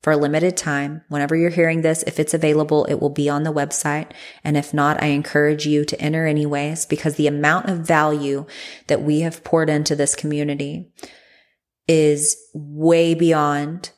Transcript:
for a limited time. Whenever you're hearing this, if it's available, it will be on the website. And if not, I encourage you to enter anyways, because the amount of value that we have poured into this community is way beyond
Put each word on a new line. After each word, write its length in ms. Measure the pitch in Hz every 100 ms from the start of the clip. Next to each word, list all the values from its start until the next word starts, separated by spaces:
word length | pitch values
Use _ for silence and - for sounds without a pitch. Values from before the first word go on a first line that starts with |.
for 120 | -
a 40 | 151
limited 380 | 147 151 180 180
time. 460 | - 143 143 156 _
Whenever 260 | 147 143 160
you're 140 | 170
hearing 320 | 170 165 165
this, 200 | 160 165
if 140 | - -
it's 160 | 151
available, 520 | 160 156 151 151 151 -
it 160 | 147
will 80 | 147
be 200 | 143 143
on 140 | 143
the 80 | 156
website. 600 | 151 143 - 156 147 156 - - -
And 120 | 151 147
if 180 | 143
not, 300 | 151 143 151
I 40 | 151
encourage 600 | 143 147 147 147 151 151
you 160 | 147 147
to 140 | -
enter 260 | 151 160 160
anyways, 600 | 151 147 143 147 160 -
because 300 | 151 156 147
the 120 | 147
amount 420 | 147 147 175 196
of 100 | 175
value 680 | 160 160 151 151 143 139 139 - - - -
that 140 | 147
we 180 | 147 151
have 240 | 165 -
poured 260 | - 165 156
into 260 | 151 151 147
this 200 | 143 -
community 760 | 151 147 147 143 143 160 180 _ - - _ _ _ _ _ _ -
is 500 | 160 151 147 147 - _
way 600 | 151 147 147 160 165 170
beyond 760 | 165 170 160 147 143 147 170 -